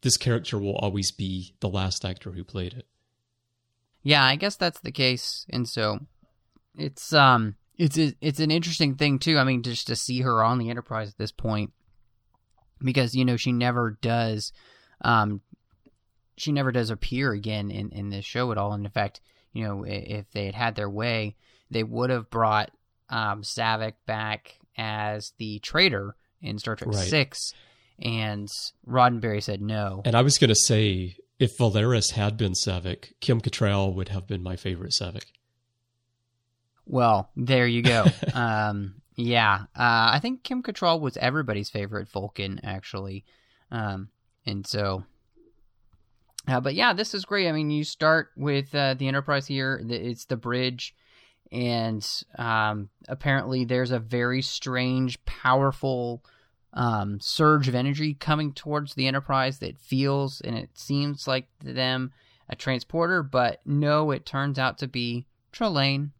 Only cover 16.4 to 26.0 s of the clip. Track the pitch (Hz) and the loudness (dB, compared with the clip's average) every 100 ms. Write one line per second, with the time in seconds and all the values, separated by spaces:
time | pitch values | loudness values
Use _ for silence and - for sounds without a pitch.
16.4 | - 143 135 123 113 107 - 127 135 104 | -2 0 2 2 0 -2 -2 0 0 0
17.4 | 107 107 101 98 104 - 101 98 - 123 | -2 -4 -4 -6 -8 -6 -6 -6 -6 -2
18.4 | 123 107 101 104 101 117 101 - _ _ | -2 0 -2 -2 -4 -2 -4 -6 _ _
19.4 | _ - 110 101 98 98 - 104 104 104 | _ -8 -6 -6 -6 -8 -6 -10 -8 -6
20.4 | 101 101 117 110 104 101 117 113 107 107 | -6 -2 -4 -2 -6 -2 -2 -2 -4 -8
21.4 | _ _ _ 120 110 117 123 127 107 113 | _ _ _ -4 -2 -2 0 0 -2 0
22.4 | 113 107 104 _ _ _ _ 113 107 104 | 2 2 0 _ _ _ _ -4 -2 -4
23.4 | 104 - 113 110 110 - - 110 110 107 | -6 -2 0 0 -4 -8 -6 -4 -4 -6
24.4 | - - _ - 110 107 107 107 104 _ | -10 -20 _ -8 -4 -2 -2 -4 -8 _
25.4 | 110 104 - 151 185 110 | -8 -8 -4 2 4 2